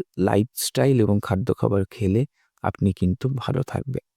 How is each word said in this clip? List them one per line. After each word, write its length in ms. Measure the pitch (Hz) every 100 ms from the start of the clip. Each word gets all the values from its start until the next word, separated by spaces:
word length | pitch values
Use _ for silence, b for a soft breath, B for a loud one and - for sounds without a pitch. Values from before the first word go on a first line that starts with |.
| - -
লাইফস্টাইল 760 | 92 101 113 - - 135 131 131
এবং 160 | 104 101
খাদ্য 260 | - 95 123
খাবার 280 | - 113 101 95
খেলে 320 | - 95 107 147 _ _ _
আপনি 260 | - - 98
কিন্তু 340 | - 90 90 131
ভালো 340 | 131 - -
থাকবেন। 420 | - - 135 131 _